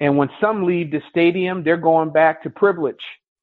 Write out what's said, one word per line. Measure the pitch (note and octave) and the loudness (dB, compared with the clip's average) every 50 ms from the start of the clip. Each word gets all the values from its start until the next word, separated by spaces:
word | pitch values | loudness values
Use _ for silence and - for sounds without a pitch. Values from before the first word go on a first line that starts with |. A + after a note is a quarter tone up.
And | D3 C#3+ C#3+ | -2 0 2
when | C#3+ C#3 C3+ - - | 2 0 -2 -2 -2
some | G#3 G#3+ A3 G3+ F3+ | -2 -2 0 0 0
leave | F3+ F3+ F3 E3+ D3 | 0 0 0 -2 -4
the | D3+ D3 - - | -6 -8 -8 -4
stadium, | - E3+ E3+ E3+ F3 F#3+ F3+ F#3 F#3 F#3 | 0 2 2 2 2 0 -2 -4 -4 -2
they're | D3+ D#3 E3+ | -2 0 0
going | E3+ E3 E3 D#3+ D#3+ D#3+ D#3+ | 0 0 0 2 2 0 0
back | D3 D#3 D#3+ D#3 D#3 - | 2 2 2 2 2 -2
to | - D3+ | -8 -14
privilege | - - G3+ G3+ F#3 E3+ D3+ B2 - - - - - - _ _ _ _ | -2 0 2 2 2 0 -4 -6 -6 -8 -14 -20 -20 -20 _ _ _ _